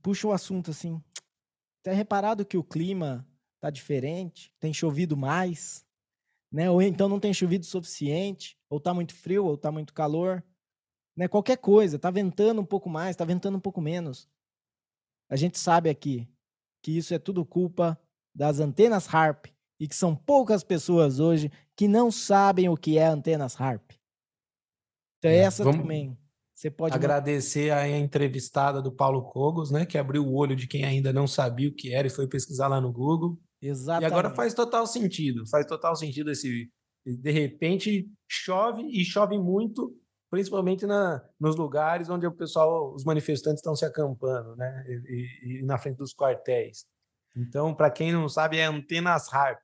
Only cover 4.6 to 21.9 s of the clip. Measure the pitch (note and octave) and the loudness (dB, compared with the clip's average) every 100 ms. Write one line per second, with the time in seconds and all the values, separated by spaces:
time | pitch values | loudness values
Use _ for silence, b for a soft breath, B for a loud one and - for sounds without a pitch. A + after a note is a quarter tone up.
4.6 | D#3 D3+ E3 C#3+ F3 D3 C3+ E3 F#3 D#3+ | -6 -2 -2 0 -2 -2 0 0 -2 -4
5.6 | - - _ _ _ _ _ _ _ C#3+ | -12 -16 _ _ _ _ _ _ _ -2
6.6 | F3+ F3+ G3 E3+ G3 G3+ G#3 F3+ F3+ F#3 | 2 4 4 2 0 2 0 0 0 0
7.6 | E3+ F#3 E3 - C#3+ D#3 G3 F#3+ - _ | -2 -8 -8 -6 -4 -2 -4 -8 -16 _
8.6 | _ D3 F3+ F3 E3+ - E3 G3 F#3 C#3+ | _ -4 -2 -2 -4 -10 -2 0 0 -2
9.6 | D3+ D#3 D3 - D3+ D#3+ F#3 F#3 - _ | -4 -6 -10 -4 -2 0 -2 -4 -8 _
10.6 | _ _ _ _ _ - F3+ G#3 - E3+ | _ _ _ _ _ -4 0 0 2 0
11.6 | - G#3 G3 C#3+ F3+ F#3 F#3+ D#3+ G#3+ A3 | 6 6 6 0 -2 0 -2 2 2 2
12.6 | F3+ G3 F#3+ D#3 F#3 E3+ E3 F3+ G3 G3 | -2 -4 -4 -4 -4 -4 -2 -2 -2 -4
13.6 | F#3+ F#3 D3+ F3 D#3+ B2 _ _ _ _ | -6 -6 -4 -4 -6 -12 _ _ _ _
14.6 | _ _ _ _ _ _ _ C3+ F3 - | _ _ _ _ _ _ _ -2 -2 -2
15.6 | - E3+ E3 D3 D3 B2 A#2+ _ _ _ | 2 4 4 -2 -4 -6 -8 _ _ _
16.6 | _ _ - D#3+ D#3+ E3+ F3+ F#3 D#3+ F3 | _ _ -4 -4 -2 -6 -4 -4 -2 0
17.6 | F3+ F3 E3+ D#3+ _ _ _ - D3 C#3+ | -2 0 0 -2 _ _ _ -2 0 0
18.6 | D3+ D3 A3+ G#3 - D#3+ D#3 C#3+ - _ | -2 4 4 4 2 4 4 2 -12 _
19.6 | _ _ D3+ - F3+ D3+ - C#4+ A3 G#3 | _ _ -8 0 0 0 4 4 6 2
20.6 | - E3+ - F3 D3 C3 E3 D#3+ D3 b | 2 -2 4 6 6 4 4 4 0 b
21.6 | b - G#3 | b 0 4